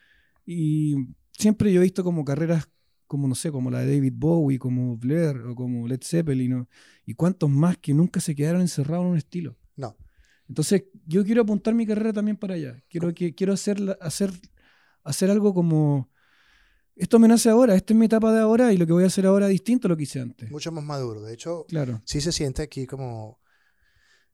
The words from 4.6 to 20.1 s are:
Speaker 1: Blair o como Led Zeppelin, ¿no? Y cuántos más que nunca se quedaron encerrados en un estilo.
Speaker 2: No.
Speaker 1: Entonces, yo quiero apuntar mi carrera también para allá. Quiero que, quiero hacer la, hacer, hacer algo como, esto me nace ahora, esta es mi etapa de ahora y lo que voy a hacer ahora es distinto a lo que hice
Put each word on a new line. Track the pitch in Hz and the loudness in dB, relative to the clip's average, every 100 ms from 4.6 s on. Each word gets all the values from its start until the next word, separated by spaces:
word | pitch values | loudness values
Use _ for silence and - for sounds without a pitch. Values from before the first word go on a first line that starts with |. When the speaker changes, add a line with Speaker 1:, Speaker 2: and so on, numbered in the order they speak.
| 127 123 123 117 | -2 -2 -4 -4
Speaker 1:
Blair | 123 160 165 131 | -2 0 0 -2
o | 117 | -8
como | 120 127 120 117 | -8 -6 -6 -4
Led | 127 | -6
Zeppelin, | - 165 160 131 123 | -2 -2 0 0 0
¿no? | 127 123 _ _ _ - | -2 -6 _ _ _ -16
Y | |
cuántos | 113 165 185 151 | -2 -2 0 0
más | 139 170 175 | 2 2 0
que | - | 0
nunca | 143 175 180 | 2 2 -2
se | - | -6
quedaron | 143 147 175 | -4 -2 0
encerrados | 180 - 139 170 | 0 -2 -4 -2
en | 180 | -2
un | 170 | -2
estilo. | - 175 151 117 _ - | -4 -10 -10 -14 _ -14
Speaker 2:
No. | 123 - - _ _ _ _ | -14 -14 -20 _ _ _ _
Speaker 1:
Entonces, | 131 156 196 - - 160 | -4 0 0 -2 -16 -4
yo | 175 | -2
quiero | 202 233 | 2 2
apuntar | 214 208 220 | 2 0 0
mi | 226 220 | -2 0
carrera | 214 220 | -2 -2
también | 208 214 208 | -2 -4 -4
para | 196 | -6
allá. | 180 139 120 _ | -8 -8 -12 _
Quiero | 170 170 | -6 -4
que, | 165 175 | -4 -6
quiero | 143 190 | -2 -2
hacer | 196 - 202 | 0 -2 -4
la, | 196 196 | -4 -6
hacer, | 170 - 196 180 - _ _ _ _ _ | -8 -4 -4 -6 -20 _ _ _ _ _
hacer | 151 143 190 | -10 -2 2
algo | 208 208 | 4 2
como, | 180 170 156 151 143 127 _ _ _ _ _ _ _ _ - | 2 2 4 4 2 -2 _ _ _ _ _ _ _ _ -10
esto | 180 233 | 2 6
me | 226 | 8
nace | 233 233 | 6 6
ahora, | 226 254 | 4 6
esta | 190 - | 4 4
es | 220 | 4
mi | 226 | 4
etapa | 220 220 | 4 2
de | 220 | 2
ahora | 220 226 247 | 2 4 4
y | 190 | 4
lo | 165 | 4
que | |
voy | 170 | 4
a | 185 | 4
hacer | 185 190 | 2 2
ahora | 196 202 | 4 4
es | |
distinto | 190 - 247 202 | 0 0 0 0
a | |
lo | 160 | -2
que | |
hice | 143 | -4